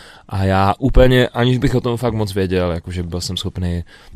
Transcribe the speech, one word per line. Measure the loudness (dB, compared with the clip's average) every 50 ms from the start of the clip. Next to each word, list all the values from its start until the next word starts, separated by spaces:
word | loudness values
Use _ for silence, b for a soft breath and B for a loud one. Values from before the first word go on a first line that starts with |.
| B B B B B -8
A | -4 -2 0
já | 2 2 2 2 0 0 0
úplně, | -2 4 6 6 6 6 6 4 2 0
aniž | 0 0 0 0 0 0
bych | 0 0 0
o | 0
tom | -2 -2 -4
fakt | -2 -4 -4 -2
moc | -2 -4 -4 -2
věděl, | -4 -2 0 0 0 0 -2
jakože | -4 -6 -8 -8 -8 -8
byl | -8 -6 -8 -8
jsem | -8 -8 -8
schopný | -8 -8 -8 -6 -6 -4 -4 -4 -6 -8 B B B B B -18